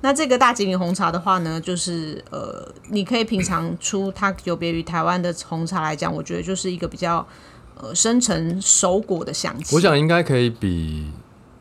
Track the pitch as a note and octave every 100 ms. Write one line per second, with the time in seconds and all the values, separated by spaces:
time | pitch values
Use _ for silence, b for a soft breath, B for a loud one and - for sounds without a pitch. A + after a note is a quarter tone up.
0 | C4+ C#4 D4+ B3 B3+ A#3+ G3+ F#3 F3 F#3
1 | F3 E3+ F3+ F#3 E3 D#3+ D#3 F3 F3 E3+
2 | D#3 - - - - - - - - G#3
3 | F#3 A#3+ A3 G3+ F3+ E3+ E3 E3+ - G3+
4 | G3 F#3+ G3 F#3 - E3+ E3+ E3 E3 E3+
5 | E3 F3+ F3 E3+ - E3 E3 F3+ D#3 D3+
6 | E3 D#3 D3+ F3 F3 F#3+ F#3+ F3+ E3+ -
7 | F3 E3+ - B B B B - - F3
8 | A3 A#3+ A#3+ E3 E3 F3+ G3 G#3+ F#3+ F#3+
9 | A3 F3 - - - - D3+ D3 F#3+ D3
10 | D#3 E3+ E3 C3 B2 A#2 G2+ F2 D#2+ D#2
11 | D2+ D2+ - - - -